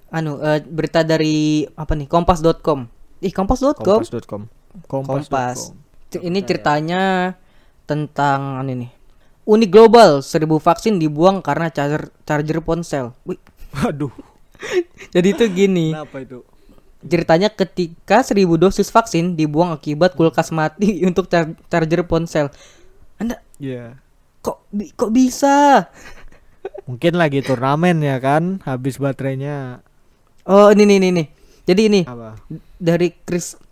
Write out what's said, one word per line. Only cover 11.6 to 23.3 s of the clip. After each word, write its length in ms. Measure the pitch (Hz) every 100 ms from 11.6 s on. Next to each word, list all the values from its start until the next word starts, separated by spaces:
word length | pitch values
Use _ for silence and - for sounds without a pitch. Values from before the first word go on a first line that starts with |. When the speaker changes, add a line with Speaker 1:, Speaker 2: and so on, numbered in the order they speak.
| 165
Speaker 1:
charger, 400 | 147 143 151 156 -
charger 380 | - 151 151 160
ponsel. 520 | 160 165 170 143 123 -
Wih. 120 | - 185 _ - -
Speaker 2:
Waduh. 380 | 135 226 143 143 - - _ _ -
Speaker 1:
<laughs> 500 | - 370 339 - -
Jadi 140 | 180 185
itu 140 | 202 233
gini. 440 | 180 196 185 160
Speaker 2:
Kenapa 260 | 156 147 135
itu? 220 | 123 123 - _ _ - - -
Speaker 1:
Ceritanya 480 | 139 170 170 165 208
ketika 720 | - 185 - 170 170 - 208
seribu 360 | 262 202 185 165
dosis 320 | 185 196 196
vaksin 440 | 233 226 165 175
dibuang 340 | 165 156 151 175
akibat 420 | 151 151 147 175
kulkas 360 | - 160 165 160
mati 460 | 160 156 - 202 185
<laughs> 40 |
untuk 240 | 180 180 180
char-, 240 | 170 160 - -
charger 360 | 170 160 170
ponsel. 460 | 175 165 165 160 143 - - _ - - -
Anda 260 | - 233